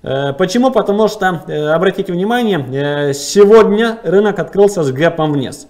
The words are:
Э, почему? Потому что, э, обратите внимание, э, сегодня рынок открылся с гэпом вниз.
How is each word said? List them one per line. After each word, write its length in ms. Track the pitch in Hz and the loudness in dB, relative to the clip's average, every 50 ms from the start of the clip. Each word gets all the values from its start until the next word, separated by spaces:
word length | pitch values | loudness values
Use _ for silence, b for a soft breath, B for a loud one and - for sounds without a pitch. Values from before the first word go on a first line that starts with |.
| - | -8
Э, 300 | - 135 135 139 139 135 | -6 -6 -4 -4 -4 -2
почему? 380 | - 185 180 - 240 254 262 | -4 -4 -2 0 0 0 2
Потому 360 | - 226 196 202 202 208 220 | 2 0 0 0 0 0 0
что, 360 | 208 208 - 190 185 180 156 - | 0 0 -2 -4 -2 -2 -4 -8
э, 200 | - 151 151 151 151 | -8 -6 -4 -2 0
обратите 420 | 156 165 180 196 190 - 196 - 180 | 0 2 2 0 0 -2 -6 -6 -4
внимание, 460 | 175 185 214 240 247 240 220 196 156 | -4 -2 -2 -2 0 0 0 -2 -2
э, 540 | 135 120 131 139 143 147 147 143 147 143 139 | -4 -6 -6 -4 -4 -4 -2 -2 -2 -2 -4
сегодня 880 | 143 - - - 196 208 202 220 226 208 196 202 208 233 233 220 220 - | -4 -8 -2 4 4 6 8 8 6 6 6 2 0 0 -2 -2 -4 -4
рынок 360 | 170 170 196 214 208 196 185 | 0 2 2 2 2 0 -2
открылся 440 | 160 165 - 190 202 202 202 180 156 | -6 -6 0 2 2 2 2 0 -2
с 80 | 135 | -2
гэпом 400 | 127 131 165 170 165 - 156 156 147 | 0 0 0 0 0 0 -2 -2 0
вниз. 340 | 143 127 95 - - - - | -2 -4 -6 -10 -14 -18 -20